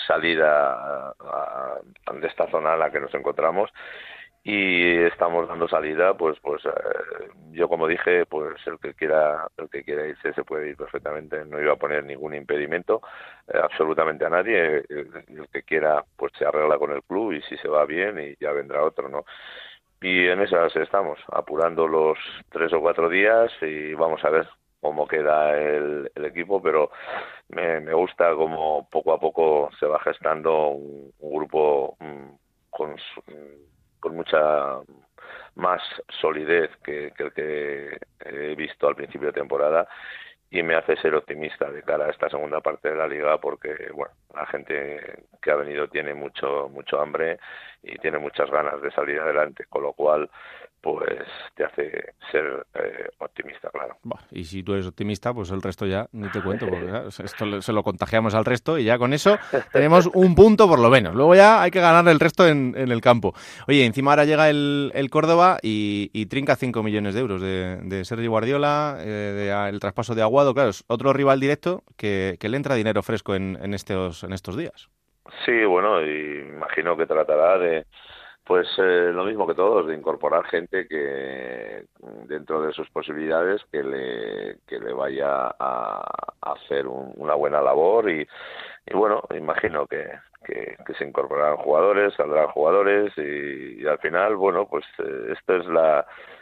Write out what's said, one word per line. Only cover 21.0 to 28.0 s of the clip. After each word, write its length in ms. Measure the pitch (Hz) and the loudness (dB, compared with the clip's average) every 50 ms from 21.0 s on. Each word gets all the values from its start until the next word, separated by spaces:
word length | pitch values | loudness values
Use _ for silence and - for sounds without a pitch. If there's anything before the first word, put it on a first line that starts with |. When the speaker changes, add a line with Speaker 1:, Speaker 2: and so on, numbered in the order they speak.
| 98 78 76 - - - | -2 -2 -6 -12 -12 -8
Speaker 1:
apurando 560 | - 73 - - 73 78 82 85 85 80 82 | -6 -6 -6 -4 -2 -2 -2 0 0 0 0
los 300 | 78 80 80 78 78 78 - - - - - - _ | 0 2 2 2 2 0 -2 -6 -16 -16 -18 -16 _
tres 240 | - 78 82 80 85 | -6 -4 -2 0 0
o 80 | 82 | 2
cuatro 300 | 76 85 85 - 82 85 | 2 0 0 2 0 0
días 420 | 87 95 101 107 113 113 117 117 - - | 2 2 4 4 4 4 2 2 -2 -6
y 320 | 82 78 78 76 76 76 78 | -8 -8 -6 -8 -8 -8 -4
vamos 320 | 76 82 82 80 - - | -2 -2 -2 -2 0 0
a 60 | 76 | 0
ver 180 | 78 82 80 - - _ _ _ _ _ | 2 0 0 -2 -8 _ _ _ _ _
cómo 260 | - 76 76 76 76 | -6 -4 -2 -2 -2
queda 480 | - 80 78 73 76 76 78 76 76 76 73 | -2 -2 0 2 2 2 4 4 2 2 2
el, 500 | 76 76 76 73 73 73 76 73 69 - - | 0 0 0 -2 -2 -4 -4 -6 -8 -10 -10
el 100 | 73 73 | -8 -10
equipo, 380 | 76 73 85 85 95 98 95 90 | -8 -8 -8 -6 -2 -2 -2 0
pero 280 | 80 76 78 73 - - - - - - - - - - - _ - | 2 2 2 2 0 -2 -8 -14 -12 -10 -10 -10 -12 -16 -20 _ -12
me, 300 | - 82 90 85 82 78 | -8 -6 -4 -2 -2 -4
me 120 | 76 78 80 | -4 -2 0
gusta 420 | 82 | 0